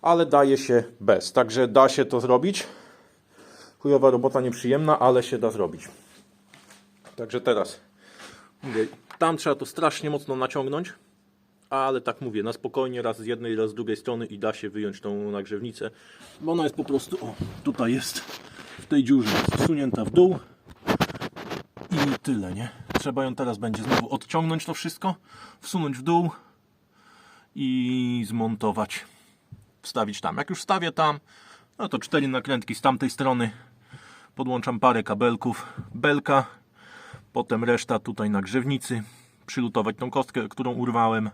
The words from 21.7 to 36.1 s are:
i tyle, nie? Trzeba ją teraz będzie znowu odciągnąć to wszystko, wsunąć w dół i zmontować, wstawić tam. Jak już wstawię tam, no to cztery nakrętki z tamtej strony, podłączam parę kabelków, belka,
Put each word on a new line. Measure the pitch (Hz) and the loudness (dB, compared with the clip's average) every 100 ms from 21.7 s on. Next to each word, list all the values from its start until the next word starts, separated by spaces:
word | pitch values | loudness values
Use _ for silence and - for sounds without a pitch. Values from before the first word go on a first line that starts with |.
| - - | -18 -4
i | 165 143 127 | 0 0 0
tyle, | - 120 95 | -2 -2 -2
nie? | 92 117 - - - | -6 -8 -12 -4 -2
Trzeba | 147 127 | -2 -2
ją | 131 123 | -2 -2
teraz | 127 104 | -4 -4
będzie | 113 104 | -4 -4
znowu | 110 135 113 | 0 0 0
odciągnąć | - - 165 165 160 - | -6 -4 -2 0 -2 -4
to | |
wszystko, | 160 165 - 190 175 _ - - - | -8 -8 -6 -4 -6 _ -20 -20 -18
wsunąć | - 190 151 127 | -6 -4 -2 -4
w | |
dół | 135 170 170 - - _ _ _ _ _ _ - - - _ - | 2 2 2 -4 -20 _ _ _ _ _ _ -20 -20 -20 _ -6
i | 135 127 123 127 123 123 107 | -2 0 0 -2 -2 -2 -4
zmontować, | 117 113 110 110 101 104 - - _ _ _ _ - _ _ | -2 -2 0 -2 -2 -4 -6 -12 _ _ _ _ -20 _ _
wstawić | - - 208 208 | -8 -4 -4 -2
tam. | - - | -6 -6
Jak | 147 | -6
już | 180 | -8
wstawię | - 190 170 | -2 0 0
tam, | - 156 147 _ - - - _ _ | 0 0 0 _ -20 -20 -20 _ _
no | - | -6
to | 123 | -6
cztery | - 156 139 | -2 0 0
nakrętki | 131 131 127 - 113 | -2 -2 -4 -4 0
z | |
tamtej | 139 131 135 | 2 2 -2
strony, | - 135 123 117 107 - _ _ - - - - - | 0 0 2 0 -4 -20 _ _ -20 -20 -20 -20 -8
podłączam | 127 127 117 117 | -4 -2 -2 2
parę | 127 117 | 4 4
kabelków, | 104 104 120 117 123 110 - - - 117 | 0 0 2 2 -2 -4 -8 -14 -14 -2
belka, | 147 | 0